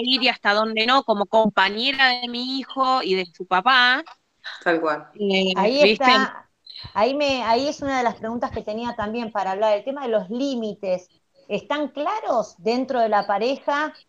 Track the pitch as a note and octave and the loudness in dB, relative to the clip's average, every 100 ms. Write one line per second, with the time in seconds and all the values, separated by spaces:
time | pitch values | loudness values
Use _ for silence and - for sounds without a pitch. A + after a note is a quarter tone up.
0 | A#3+ B3+ B3+ - G#3 G#3 A3 A3 A3+ C4+ | 0 2 2 2 2 2 2 0 2 2
1 | B3 G#3 G3+ A3 G#3+ G3+ F#3+ G#3 C4 C4+ | 2 0 2 4 4 4 2 0 -2 2
2 | C4 B3 A#3+ A#3+ B3+ C4+ - C4+ C4 C4 | 2 2 -4 -6 -6 -6 -6 -2 0 0
3 | F#3 F#3 F3+ - F#3 F#3 A#3 C4 B3 C4 | 0 -2 -4 -10 -2 2 4 6 4 2
4 | E4 - _ _ - - F3+ E3 D#3+ D3+ | -4 -16 _ _ -18 -4 0 0 0 -4
5 | - - G3+ F#3+ F#3+ F#3 G3+ C#4 C#4+ A3 | -6 -4 0 2 2 2 2 4 4 4
6 | B3+ C4 C4 - - _ - - - G3 | 4 4 2 -6 -20 _ -20 -18 -6 0
7 | A#3 C#4 C#4+ C4 G#3+ A#3 C#4+ C#4+ C#4 C4 | 0 0 -2 0 0 0 0 -4 -4 -2
8 | A#3 - A3 A#3 C4 A3+ G#3+ G#3+ A#3+ G#3+ | -2 -4 -8 -6 -6 -6 -8 -6 -6 -6
9 | G#3+ A#3 A3 G#3 F#3 F#3+ A3 G#3 B3+ C#4 | -6 -6 -6 -4 -4 0 0 0 -2 -6
10 | B3+ G#3+ F3+ A#3+ C#4 A#3+ A3 G3 F#3+ F3+ | -2 -2 -2 -4 -4 -4 -6 -6 -4 -4
11 | - _ _ _ - G3+ - D4 D4 C#4 | -6 _ _ _ -8 -6 -4 -4 -4 -4
12 | D#4 G#4+ G#4 A#3+ G#3 - F3+ B3 C4 B3+ | -4 -4 -2 -2 -4 -6 -2 -2 -2 0
13 | A3+ G#3 G3 G3+ A#3 C4+ - C#4+ D4+ - | 2 2 0 -2 -2 -2 -4 -2 -4 -8